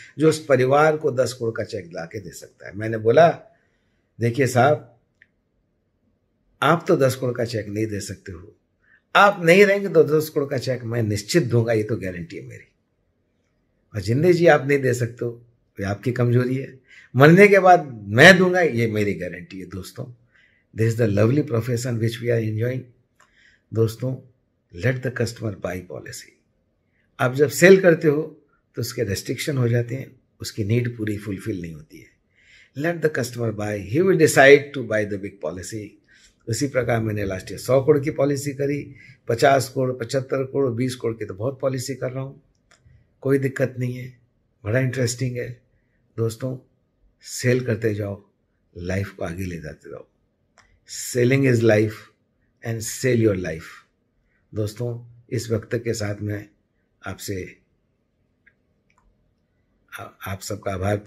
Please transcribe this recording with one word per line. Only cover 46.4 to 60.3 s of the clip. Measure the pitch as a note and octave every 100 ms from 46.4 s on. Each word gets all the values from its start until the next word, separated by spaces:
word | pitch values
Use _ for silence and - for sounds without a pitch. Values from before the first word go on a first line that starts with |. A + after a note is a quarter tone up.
| C3 B2+ _ _ _ _ _ _
सेल | - - B2+ B2 B2
करते | G#2+ A2+ G#2
जाओ, | G2+ G2 _ _ _ _ _ F2+
लाइफ | F2 F#2+ G2
को | -
आगे | F#2 E2+ F#2+
ले | E2+
जाते | D2+ D2 C#2+
जाओ। | - - _ _ _ _ _ _ _ -
Selling | - - B2 A#2+ C#3 C3+
is | A#2
life | A2+ G#2+ A2 - - _ _ _ _ _
and | A#2+ A2+
sell | A2+ - C3 A#2+
your | A2 F#2
life। | E2+ D#2+ - - _ _ _ _ _ _ _
दोस्तों, | G#2 G#2 - A#2+ A#2+ - - -
इस | A#2 A2+
वक्त | A2 - A#2
के | A#2
साथ | G#2 G#2 G2+
मैं | G#2 G#2 - _ _ _ _ _
आपसे, | G2 F#2+ - G2 E2+ - _ _ _ _ _ _ _ _ _ _ _ _ _ _ _ _ _ _ _ _ _ _ _
आ-, | - - - -